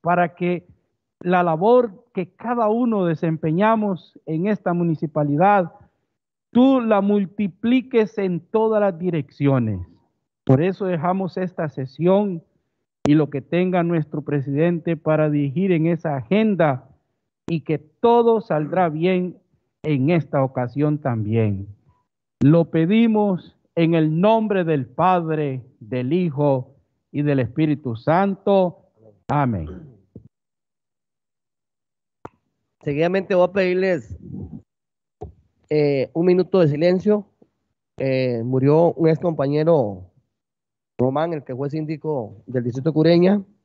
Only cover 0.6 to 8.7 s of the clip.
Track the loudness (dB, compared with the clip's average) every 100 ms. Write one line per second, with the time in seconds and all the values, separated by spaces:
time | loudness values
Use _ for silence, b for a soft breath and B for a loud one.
0.6 | _ -20 _ _ _ _ 0 2 2 0
1.6 | 4 4 2 -6 _ -10 -10 _ -8 -2
2.6 | 0 0 0 0 0 -2 -2 -2 -2 0
3.6 | 2 2 -2 -6 -10 -20 -8 -4 -2 -2
4.6 | -2 -2 0 -2 -4 -2 -2 2 4 2
5.6 | 0 -8 -20 _ _ _ _ _ _ 2
6.6 | 4 4 2 2 2 0 -2 -4 -6 -4
7.6 | 0 0 0 0 0 -2 -4 -4 -2 -2
8.6 | 0